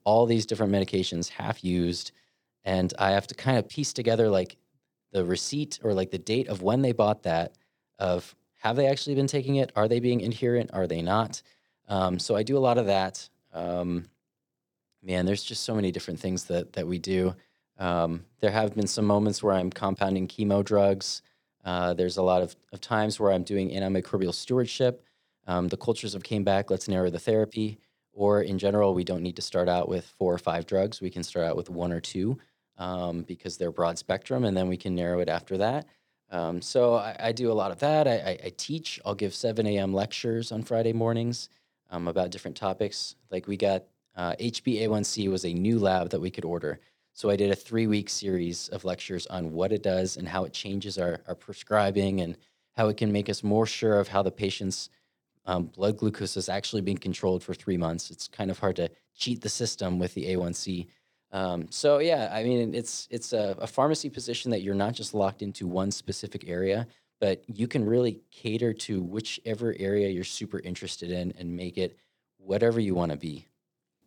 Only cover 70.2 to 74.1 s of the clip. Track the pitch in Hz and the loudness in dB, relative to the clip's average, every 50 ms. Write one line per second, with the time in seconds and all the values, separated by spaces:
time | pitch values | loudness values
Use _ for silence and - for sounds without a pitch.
70.2 | 92 - - - 110 - 101 87 - 90 87 - 95 92 - - 87 87 90 90 | -4 -6 -8 -8 -8 -8 -8 -8 -8 -8 -8 -8 -8 -10 -10 -10 -8 -6 -4 -4
71.2 | 90 90 - 90 90 85 87 87 92 87 - 95 92 - - _ _ _ _ _ | -4 -6 -6 -8 -8 -8 -8 -8 -8 -6 -4 -4 -4 -4 -4 _ _ _ _ _
72.2 | _ _ _ _ 95 95 95 101 117 117 113 117 107 98 90 87 85 82 73 73 | _ _ _ _ -4 -2 2 4 4 4 4 4 2 2 2 2 2 0 -2 -4
73.2 | 82 78 71 - - _ _ _ _ _ _ _ _ _ _ _ _ _ | -6 -10 -10 -12 -16 _ _ _ _ _ _ _ _ _ _ _ _ _